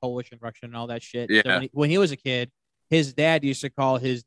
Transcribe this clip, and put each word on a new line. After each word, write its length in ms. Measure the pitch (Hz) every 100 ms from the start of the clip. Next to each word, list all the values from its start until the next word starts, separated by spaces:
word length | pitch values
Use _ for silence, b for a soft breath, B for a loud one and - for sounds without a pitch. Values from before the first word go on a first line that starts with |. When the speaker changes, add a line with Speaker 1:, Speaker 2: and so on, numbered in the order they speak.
Speaker 1:
Polish 300 | 127 123 120
and 100 | 117
Russian 260 | 117 - 117
and 80 | 120
all 100 | 120
that 160 | 117
shit. 260 | - 120 117
So 60 | 107
Speaker 2:
Yeah. 180 | 110 92
Speaker 1:
when 60 |
he, 60 | 131
when 160 | 139 147
he 60 | 185
was 120 | 180
a 40 | 135
kid, 320 | 135 123 123 _ _ _ -
his 240 | 160 135
dad 300 | 127 156 160
used 160 | 139 131
to 80 | 139
call 280 | - 135 131
his 260 | 127 123